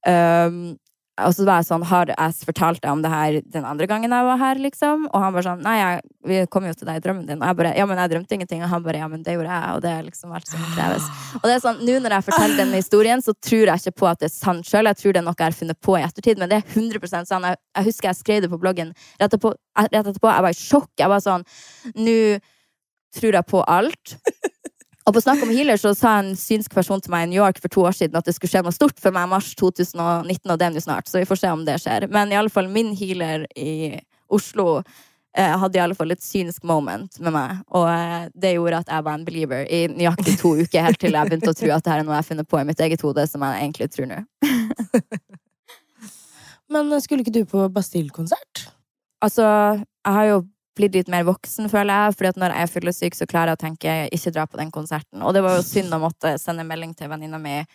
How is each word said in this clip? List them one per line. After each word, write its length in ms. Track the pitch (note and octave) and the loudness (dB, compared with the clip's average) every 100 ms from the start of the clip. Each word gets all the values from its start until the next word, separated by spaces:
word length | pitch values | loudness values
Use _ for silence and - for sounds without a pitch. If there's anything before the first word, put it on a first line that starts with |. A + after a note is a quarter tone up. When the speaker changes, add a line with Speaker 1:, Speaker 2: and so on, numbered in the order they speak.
| - | 2
Speaker 1:
ehm, 680 | F3 E3+ E3+ E3+ F3 F3 - _ _ _ - | 4 6 4 2 0 -10 -12 _ _ _ -2
og 140 | B2 | 0
så 140 | F3+ G3 | 2 4
var 140 | F3 | 4
jeg 80 | E3+ | 2
sånn, 140 | E3 E3+ | -2 2
«Har 220 | F3+ E3 | 2 2
jeg 220 | - D#3+ - | 0 -2 -2
fortalt 380 | - - E3 E3 | -6 0 0 0
deg 80 | D3+ | -2
om 80 | D3 | -2
det 60 | D#3+ | 0
her 300 | D#3 D#3 D3+ - | 0 0 0 -4
den 160 | D#3+ | -8
andre 220 | B2+ D3 F#3+ | -6 -4 -2
gangen 240 | G#3+ A#3 | 0 0
jeg 140 | B3 B3 | 2 2
var 80 | B3+ | 2
her, 180 | C4 C4+ | 2 0
liksom?» 460 | C#4 - D4 D#4 D4+ | -2 0 0 0 0
Og 80 | G3 | 0
han 80 | F#3+ | 0
var 140 | F3+ F3+ | 0 -2
sånn, 160 | F3+ | -4
«Nei, 140 | G3 A3+ | -2 0
jeg, 220 | F#3 F3+ - _ - | 0 -2 -6 _ -2
vi 120 | F#3+ F3+ | 0 0
kom 140 | F#3+ F#3 | -2 -2
jo 60 | D#3+ | -8
til 140 | E3 | -8
deg 80 | D#3+ | -6
i 40 | F#3 | -4
drømmen 160 | F#3+ C#3+ | -6 -6
din.» 100 | D3 | -4
Og 80 | D3+ | -2
jeg 80 | F3 | 0
bare, 160 | E3+ - | 0 0
«Ja, 80 | G3+ | 0
men 140 | F3+ | 0
jeg 100 | F3+ | 0
drømte 240 | E3 F#3+ G#3 | -2 -4 -6
ingenting.» 280 | F3+ E3 F3 | -6 -6 -4
Og 20 | |
han 100 | E3+ | -4
bare, 140 | E3 D#3 | -4 -6
«Ja, 80 | D#3 | -6
men 160 | D#3+ | -8
det 140 | E3 E3+ | -6 -6
gjorde 100 | D#3+ | -4
jeg, 280 | F3 - - | -4 -4 -4
og 40 | E3+ | -4
det 80 | |
er 100 | D#3+ D#3+ | -6 -8
liksom 240 | - F3 E3+ | -14 -14 -14
alt 160 | - | -12
som 140 | D#3+ E3 E3 | -10 -8 -4
kreves.» 320 | F3 F3+ D3+ - | -2 -2 -6 -10
Speaker 2:
<gasps> 160 | - B3+ | -14 -2
Speaker 1:
Og 80 | A3+ | 2
det 60 | B3 | 2
er 80 | |
sånn, 160 | B3 A3+ A#3+ | 2 0 0
nå 80 | C4 | 0
når 140 | A#3+ G3 | 2 0
jeg 100 | G3+ | 2
forteller 300 | E4 D#4 D4 C4 | 4 4 4 2
den 80 | F#3+ | 0
historien, 480 | F#3 G#3+ A3 B3+ | 4 4 6 2
så 80 | A#3 G#3 | 0 -4
tror 320 | - A3+ G3+ | 0 4 4
jeg 80 | E3+ F#3 | 4 -2
ikke 100 | - | 0
på 60 | F3+ | 0
at 80 | E3+ | 2
det 80 | D#3 | -4
er 80 | - | -2
sant 320 | G3 F3 F3 | -2 -2 0
selv. 240 | G3+ A3 | 2 4
Jeg 80 | G3 G3+ | 2 2
tror 100 | F3+ | 2
det 60 | |
er 40 | E3+ | 0
noe 100 | F3 | 0
jeg 80 | E3 | -2
har 80 | E3+ | -2
funnet 180 | E3 D#3+ - | -6 -4 0
på 80 | F3+ | 2
i 80 | |
ettertid, 340 | D#3+ - A#3 G3+ | 0 -2 0 2
men 80 | F3+ | 2
det 80 | G#3+ | 0
er 160 | - A3 | 2 -2
hundre 240 | A3+ G#3 | -2 -4
prosent 320 | F3 E3+ F3 | -6 -8 -4
sant. 160 | F#3 F3+ | -2 -2
Jeg, 140 | F#3 _ F#3+ | -4 _ -2
jeg 80 | G3+ | 0
husker 240 | - F#3+ | 0 -4
jeg 80 | F3+ | -4
skrev 240 | - G#3 | 0 0
det 80 | F3 | 0
på 80 | E3+ | -2
bloggen 320 | F#3 F3+ E3 - - - | -2 -2 -6 -12 -18 -2
rett 140 | G3+ | 0
etterpå, 240 | G#3 A3 - _ - G#3+ | 2 0 -2 _ 0 2
rett 80 | G#3+ | 2
etterpå. 300 | G3+ G3 A3 F3 | -2 2 4 4
Jeg 80 | F#3 | 2
var 20 | |
i 80 | E3+ | 0
sjokk. 320 | - C#4+ - - | 2 2 2 0
Jeg 140 | D#3+ G3+ | 2 2
var 80 | |
sånn, 240 | G3+ F3+ F3 - - - A#3+ G#3 | 2 -2 -4 -20 -20 -18 -14 -2
«Nå 240 | A3+ A3+ G#3+ G3+ _ _ _ _ _ _ _ - | 2 4 4 2 _ _ _ _ _ _ _ -2
tror 240 | A3 F#3+ | 2 2
jeg 80 | - F#3 | 2 0
på 80 | |
alt.» 540 | - E3+ C4 - - - - - - _ - _ _ _ - | 4 2 2 -4 -14 -4 -4 -4 -10 _ -20 _ _ _ 2
Og 80 | |
på 80 | A3 | 4
Snakk 220 | C4 C#4+ A#3 | 4 2 2
om 60 | |
healer 240 | A#3+ D4 G#3 | 2 2 2
så 140 | G#3 | 2
sa 220 | G3+ A#3 G#3 | 4 4 4
en 140 | G3 | 2
synsk 400 | F#3+ - A3 - | -6 -2 -2 0
person 240 | G3 F3+ G3 | -2 0 -2
til 140 | - | -2
meg 140 | E3+ E3+ | -2 0
i 20 | |
New 80 | F#3 | 2
York 220 | G3 - | 2 2
for 80 | - | -2
to 140 | G3 F3+ | 2 2
år 80 | |
siden 240 | - D#3+ E3 | 2 0 0
at 80 | F3 | -2
det 80 | |
skulle 160 | E3+ F#3 | -4 0
skje 140 | F#3+ F3 | 0 0
noe 80 | |
stort 240 | - D4 - | 2 2 4
for 160 | G3 | 0
meg 140 | F#3 F3+ | 2 0
i 20 | F#3+ | -2
mars 160 | - | -2
to 140 | - F#3 | 0 0
tusen 300 | - F3+ E3+ | 0 -4 -2
og 220 | E3+ E3+ E3+ | 0 0 -2
nitten, 240 | F3+ F#3+ | -6 -2
og 80 | E3 | 0
det 80 | F3 | 0
er 80 | |
nå 80 | D#3 | -2
snart, 240 | E3 C#3 - | -4 -6 -2
så 140 | F#3 | -2
vi 60 | F#3 | 0
får 80 | F#3+ | 0
se 80 | F#3 | 0
om 80 | D#3+ D#3 | -2 -2
det 80 | D#3 | -4
skjer. 240 | - A2 F#3+ | -2 -2 0
Men 240 | G#3 G#3 | 0 2
i 40 | G3+ | 2
alle 100 | G#3+ | 2
fall 160 | G3+ F#3 | 0 0
min 160 | G#3+ A3+ G3 | -2 -2 -4
healer 460 | F#3+ F#3 E3 D#3 D3+ | -6 -4 -4 -4 -8
i 460 | - D3 D#3 D#3 - _ _ - | -10 -8 -6 -6 -10 _ _ 0
Oslo, 460 | G3+ - G#3+ F3+ D3 - _ _ _ _ - | 0 0 -2 0 0 -2 _ _ _ _ 0
eh, 160 | F#3 F3+ | 2 2
hadde 160 | F#3+ F#3 | 0 2
i 60 | |
alle 100 | F3 | 0
fall 160 | F#3+ D#3+ F3 | -2 -4 -4
et 100 | - | -4
synsk 400 | G3+ E3+ - E3+ | -4 -4 -6 -2
moment 540 | D#3+ C#3 G2+ F#3 - | 0 0 -8 -12 -8
med 140 | E3+ D#3 | -4 -4
meg, 240 | B2+ F#3 - | -4 -8 -4
og, 160 | F3+ E3+ | 0 2
eh, 400 | E3+ E3+ E3+ E3 | 0 -2 -6 -10
det 220 | F3 F#3 F3 | -4 0 2
gjorde 260 | E3+ E3 | 0 -2
at 80 | E3 D#3 | -4 -4
jeg 100 | D#3 | -4
var 140 | D3+ | -6
en 80 | E3 | -8
believer 400 | E3 D3+ C3 - | -6 -4 -4 -2
i 140 | E3+ E3+ | 0 0
nøyaktig 460 | - E3+ F3 E3+ F#3+ | 0 0 2 2 4
to 140 | E3+ D3+ | 4 4
uker, 300 | E3+ E3+ E3 | 2 2 4
helt 100 | - E3 | 2 2
til 80 | D3+ | 2
jeg 100 | D3+ | 0
begynte 240 | D#3+ A3 | 0 0
å 60 | D#3+ | 0
tro 80 | G#3+ D#3 | 0 0
at 80 | E3+ | 0
det 80 | |
her 80 | D3+ | -2
er 80 | D#3 | 0
noe 80 | D3+ | -2
jeg 60 | D#3+ | -4
har 40 | |
funnet 180 | D#3 D3+ | -6 -2
på 140 | D#3 | -2
i 20 | C#3+ | 0
mitt 80 | E3 D#3+ | 0 0
eget 180 | D#3+ D3+ | 0 0
hode, 220 | C#3 D3+ | 0 -2
som 160 | C#3+ C#3 | -2 -4
jeg 160 | G#2 | -4
egentlig 300 | C#3+ D#3 - | -6 -6 -8
tror 160 | - C3 | -6 -8
nå. 100 | G2 A3 - | -8 -14 -4
<laughs> 960 | D4 B3 A3 - G3+ A#3 - G#3+ _ F#3+ _ _ _ - _ _ A3 - - - - - - | 0 0 -2 -4 0 -2 -2 -12 _ -20 _ _ _ -20 _ _ -20 -20 -20 -20 -20 -20 -4
Speaker 2:
Men, 160 | D4+ D4 | 0 2
eh, 140 | D4 - | 0 0
skulle 160 | C#4 | -2
ikke 160 | A#3 A3+ | 0 0
du 60 | G3 | 0
på 240 | G3 F#3+ G3 | 0 0 0
Bastille-konsert? 880 | F#3 F3 D3 - E3 - - - - _ _ _ _ - | -4 -4 -6 -6 -4 -4 -4 -18 -18 _ _ _ _ -2
Speaker 1:
Altså, 240 | G#3 A#3 G#3+ G#3+ G#3 G#3 - | 0 4 4 6 4 0 -6
jeg 320 | _ G3+ G3+ | _ 0 2
har 140 | G#3+ | 4
jo 80 | G3+ F#3 _ _ - | 2 0 _ _ 0
blitt 180 | G3+ | 2
litt 140 | F#3+ F3+ | 2 0
mer 120 | F3 | 0
voksen, 460 | E3+ F#3+ - - G#3+ | 0 -2 -4 -6 -2
føler 220 | G#3+ G3+ G3+ G#3 | 0 2 2 2
jeg, 100 | G3+ | 2
fordi 120 | F#3+ | -2
at 60 | F#3 | 0
når 120 | F3+ - | -2 -2
jeg 60 | E3+ | -4
er 40 | |
fyllesyk, 420 | F3 E3+ F3+ F3 - | -2 -4 -2 -4 -4
så 120 | - | -4
klarer 220 | E3+ E3 | 0 0
jeg 60 | D#3+ | -2
å 40 | D#3+ | -6
tenke, 300 | D#3+ D#3 D#3+ D3 | -6 -4 -4 -4
«Ikke 200 | E3 F3 D#3 | -4 -4 -4
dra 100 | D#3 | -6
på 120 | - | -8
den 120 | D#3 | -10
konserten.» 500 | D#3 D#3 D3+ - - | -10 -8 -10 -10 -6
Og 100 | A2+ | 0
det 80 | F#3+ F#3 | 2 2
var 100 | F3+ | 2
jo 60 | |
synd 300 | F3 G3+ F3+ D#3+ | 0 -2 -2 -2
å 40 | |
måtte 320 | D#3+ - D#3 C#3+ | -4 -2 -4 -4
sende 240 | - E3 E3 | -6 -8 -8
melding 260 | D#3+ E3 E3 | -10 -12 -12
til 120 | D3 | -12
venninna 300 | D#3 D#3 D#3 | -12 -10 -10
mi. 220 | D3+ C#3+ D3+ | -8 -8 -8